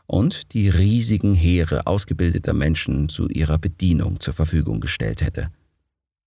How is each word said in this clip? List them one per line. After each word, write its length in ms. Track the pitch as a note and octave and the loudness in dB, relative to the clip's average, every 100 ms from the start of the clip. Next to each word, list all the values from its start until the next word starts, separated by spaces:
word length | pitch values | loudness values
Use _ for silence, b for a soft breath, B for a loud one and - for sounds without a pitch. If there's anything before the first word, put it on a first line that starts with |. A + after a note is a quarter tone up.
| - | -2
und 480 | F2+ C3+ - - | 0 0 -2 -6
die 140 | A2 G2+ | 0 2
riesigen 640 | E2 G2 A#2 A2+ A2 G2+ | 4 4 2 2 2 2
Heere 520 | F#2 E2+ F2 E2 D2 - | 4 4 2 2 -2 0
ausgebildeter 680 | G2+ - D2+ F2 E2+ - | -2 -2 0 0 0 0
Menschen 540 | D2 D2 D#2 - C2+ D2+ | 0 0 0 -2 -2 -2
zu 200 | - - | -2 -4
ihrer 300 | - D2+ D#2 | -2 0 0
Bedienung 640 | E2 - F2+ D#2+ - F#2 | -2 -2 0 2 0 -4
zur 140 | - | -6
Verfügung 460 | - D#2+ D#2+ D2 G#1+ | -2 0 0 0 -4
gestellt 420 | A#1+ - A1 A1 | -4 -4 -6 -2
hätte. 280 | - - - - _ _ _ _ _ _ | -4 -2 -8 -10 _ _ _ _ _ _